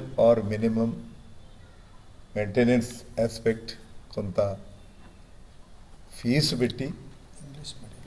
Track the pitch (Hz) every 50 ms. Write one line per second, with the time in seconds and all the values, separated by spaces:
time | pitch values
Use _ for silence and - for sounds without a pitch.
0 | - - - - 113 117 117 113 101 101 107 107 113 113 110 113 113 117 113 -
1 | - - - - - - - - - - - - - - - - - - - -
2 | - - - - - - - 107 104 98 95 127 120 117 123 120 113 - - -
3 | - - - - 113 113 - - - 113 110 110 - - - - - - - -
4 | - - - 110 104 98 87 - 101 101 98 95 - - - - - - - -
5 | - - - - - - - - - - - - - - - - - - - -
6 | - - - - - 117 127 151 147 - 143 120 123 120 - - 135 143 - -
7 | - - - - - - - - - 139 135 147 - - - - - - - -
8 | -